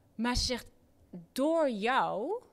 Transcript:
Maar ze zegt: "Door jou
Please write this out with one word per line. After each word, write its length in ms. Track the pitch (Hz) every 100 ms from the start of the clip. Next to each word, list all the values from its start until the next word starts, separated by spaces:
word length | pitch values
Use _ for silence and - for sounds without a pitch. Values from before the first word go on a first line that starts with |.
| _ -
Maar 200 | 233 247
ze 80 |
zegt: 220 | - 240 - - _ _ - 180 165
"Door 380 | - 285 330 294
jou 720 | 214 220 262 165 170 254 453 -